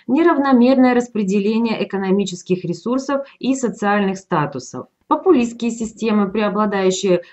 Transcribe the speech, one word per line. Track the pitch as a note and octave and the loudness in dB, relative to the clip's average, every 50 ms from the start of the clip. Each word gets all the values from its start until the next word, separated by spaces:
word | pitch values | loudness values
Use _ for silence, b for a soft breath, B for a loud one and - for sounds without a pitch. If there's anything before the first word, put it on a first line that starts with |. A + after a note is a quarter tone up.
| B | B
неравномерное | - A#3+ D4 E4+ F4 E4 C#4 C#4 C#4 C4 A#3+ A#3+ B3+ C4+ B3+ B3+ B3+ B3 | -2 0 2 4 4 4 2 2 4 4 4 6 6 6 6 4 4 4
распределение | A#3+ A#3+ - _ G#3+ G#3+ F#3 G3 G#3 G3 G#3 A3+ A3 A#3 A#3 A3 - G3 | 2 0 -2 _ -4 -2 0 0 0 0 0 0 0 0 -2 -2 -4 -4
экономических | G3 - F#3+ G3 F#3+ F#3 G3+ G3+ F#3+ F3 F3 - - F#3 F3+ - | -4 -4 -4 0 0 0 0 0 -4 -6 -12 -4 -4 -4 -2 -2
ресурсов | E3 F3 - - A3+ B3 C4 C4 - C#4+ C#4 B B B B | -6 -6 -6 -4 -4 -4 -4 -2 -2 -4 -4 B B B B
и | - A#3+ C4+ | -2 -2 -2
социальных | C4 - A3+ F#3 - - G3+ G3+ G#3 G3+ F#3+ F#3+ F#3+ | -2 -2 -4 -4 -2 -2 0 0 0 0 -2 -4 -6
статусов. | - _ F3+ D#3+ D3 D3 - C3 - - - B2+ B2+ _ _ _ _ _ | -6 _ -2 -2 -2 -2 -6 -10 -14 -12 -14 -14 -14 _ _ _ _ _
Популистские | D4+ D4+ D4+ G4 F4 C4 A#3+ A#3 - - A#3 A#3 A3+ | -4 0 4 4 4 4 4 -2 -4 -4 -4 -4 -4
системы, | - A#3 G#3+ - - G#3+ A3+ G#3+ G#3+ G3+ F#3+ | -4 -8 -10 -8 -4 -2 0 0 0 0 0
преобладающие | F#3+ A3 G#3+ G3+ F#3 G#3 G#3+ G#3 G3 G3 F#3+ F#3 F#3 - - G3 F3+ F3 B B | -2 -2 -2 -2 0 -2 -2 -2 0 0 0 0 0 0 0 0 0 0 B B